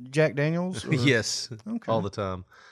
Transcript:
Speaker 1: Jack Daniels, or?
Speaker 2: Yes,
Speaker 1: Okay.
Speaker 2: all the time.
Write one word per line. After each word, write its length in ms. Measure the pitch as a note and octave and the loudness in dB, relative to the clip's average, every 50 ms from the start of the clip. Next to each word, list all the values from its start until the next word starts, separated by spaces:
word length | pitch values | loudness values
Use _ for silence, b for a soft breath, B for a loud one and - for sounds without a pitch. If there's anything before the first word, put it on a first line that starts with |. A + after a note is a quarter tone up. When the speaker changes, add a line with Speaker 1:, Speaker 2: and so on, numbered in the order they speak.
| B2 C3 | -16 -2
Speaker 1:
Jack 260 | C3+ D#3 D#3 D3+ G2+ | 2 2 2 4 2
Daniels, 480 | C#3+ C#3+ D#3 E3 F3 F3+ F#3 F#3 A#2 - | 0 0 0 0 0 -2 -2 -4 -6 -2
or? 100 | - D#3 | 0 0
Speaker 2:
Yes, 540 | B2+ A#2+ C#3 A#2+ A2+ G2+ - - - - - A2+ G#2+ - | 4 4 4 4 4 2 0 -4 -6 -6 -8 -12 -14 -10
Speaker 1:
Okay. 240 | G#2+ A#2 A2+ - A#2 | -8 -8 -6 -2 0
Speaker 2:
all 100 | A2+ A2 | 0 0
the 100 | G2+ G2 | 0 -2
time. 340 | - A2 G2+ F#2+ F#2 F#2 F2+ b b b b b | -4 -4 -4 -4 -4 -6 -10 b b b b b